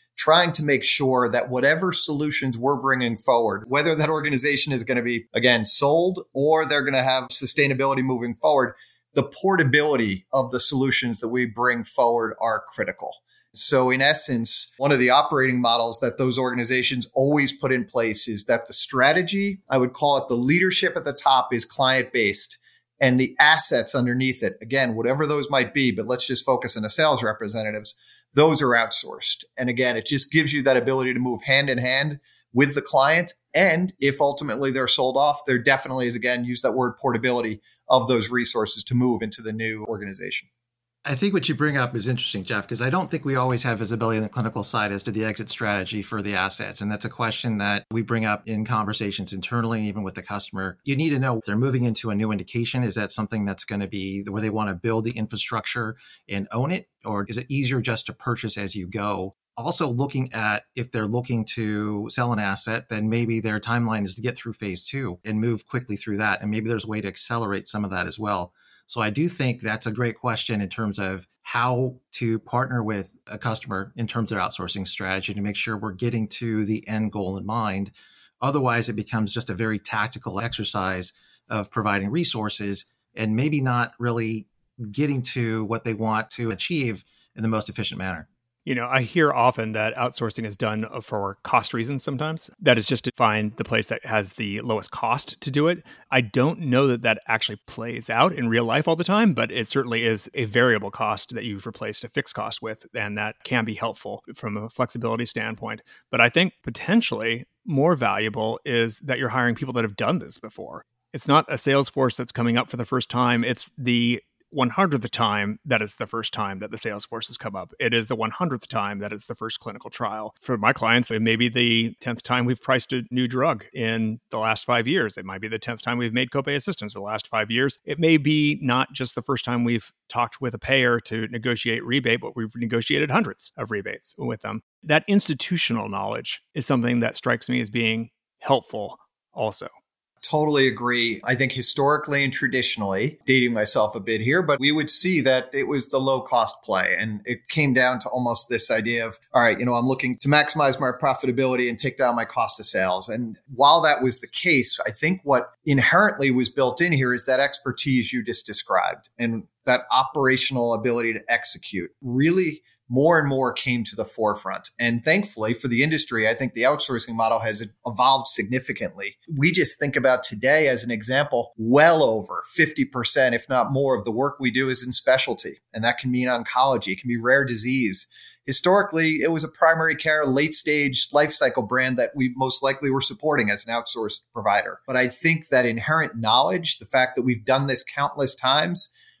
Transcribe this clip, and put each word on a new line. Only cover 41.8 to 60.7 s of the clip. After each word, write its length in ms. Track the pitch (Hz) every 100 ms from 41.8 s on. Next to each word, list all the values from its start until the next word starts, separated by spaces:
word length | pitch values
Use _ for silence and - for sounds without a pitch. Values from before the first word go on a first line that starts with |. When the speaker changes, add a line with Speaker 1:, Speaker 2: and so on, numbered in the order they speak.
| 123 120
Speaker 2:
is 120 | 110
interesting, 360 | 123 - 104
Jeff, 240 | 90 107 -
'cause 140 | 113
I 80 | 127
don't 200 | 180 170
think 140 | 160
we 120 | 143 135
always 280 | 127 120
have 160 | 123 110
visibility 380 | 104 113 113 110
on 60 |
the 60 | 110
clinical 340 | 127 110 113
side 280 | 101 117 104
as 100 | 98
to 80 | 117
the 120 | 107
exit 260 | 110 104 107
strategy 520 | - 110 101 92 107
for 200 | - 107
the 140 | 101 95
assets. 460 | 95 - 98 98
And 100 | 104
that's 140 | 104 120
a 40 |
question 480 | - 113 - 120 104
that 260 | 101 101 -
we 120 | 113
bring 240 | 104 117 110
up 220 | 104 110
in 180 | 110 110
conversations 680 | 110 104 107 101 98 90
internally, 560 | 95 - 120 113 113 107
even 160 | 101
with 120 | 95 92
the 60 |
customer. 560 | - 101 - 95 95 -
You 120 | 135 135
need 140 | 160
to 80 | 139
know 180 | 131 113
if 80 | 107
they're 100 | 107
moving 280 | 135 127 120
into 240 | 110 113
a 60 | 101
new 160 | 110
indication, 520 | 104 90 117 117 127
is 120 | 117 110
that 180 | 104
something 320 | - 104 110 101
that's 180 | 95
gonna 240 | - 101 95
be 360 | 98 95 98
where 180 | 101 101
they 80 | 107
wanna 260 | 107 104 87
build 300 | 113 113 113
the 60 |
infrastructure 840 | 113 107 107 - 113 - 123 110 117 - - -
and 200 | 98 -
own 180 | 117 143
it? 200 | 185 - _ 113
Or 200 | 104 101
is 80 | 113
it 100 | 127
easier 300 | 139 127 131
just 260 | 123 113 -
to 60 |
purchase 440 | - 127 113 110 104
as 180 | 98 101
you 100 | 90
go? 500 | 104 101 92 95 - _ -
Also 340 | 135 - 147
looking 420 | 120 143 135 127
at 320 | 110 107 104 -